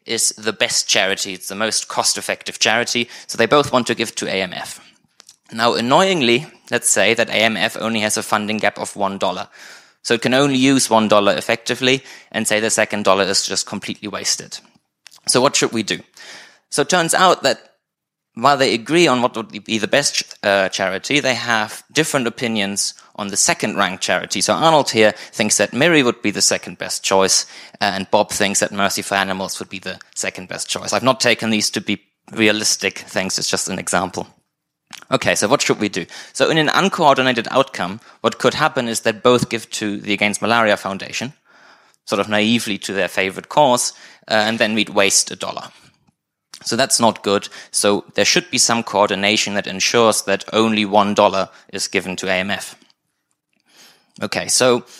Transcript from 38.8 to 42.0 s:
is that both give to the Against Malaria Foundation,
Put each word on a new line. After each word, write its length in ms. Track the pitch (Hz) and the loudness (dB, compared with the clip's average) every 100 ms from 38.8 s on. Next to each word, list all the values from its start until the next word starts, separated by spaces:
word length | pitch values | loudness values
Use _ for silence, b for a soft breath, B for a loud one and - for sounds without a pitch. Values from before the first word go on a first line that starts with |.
| 117 | -4
is 140 | 110 | -2
that 200 | 117 107 | -2 2
both 260 | 123 123 - | 4 4 2
give 220 | 113 - | -6 -8
to 260 | - 107 101 | -6 -6 -6
the 140 | 98 | -4
Against 300 | 101 104 98 | 0 0 0
Malaria 340 | 104 117 113 98 | 0 2 4 2
Foundation, 580 | 98 98 65 - 120 - b b b b b b | -2 -8 -8 -8 -8 -12 b b b b b b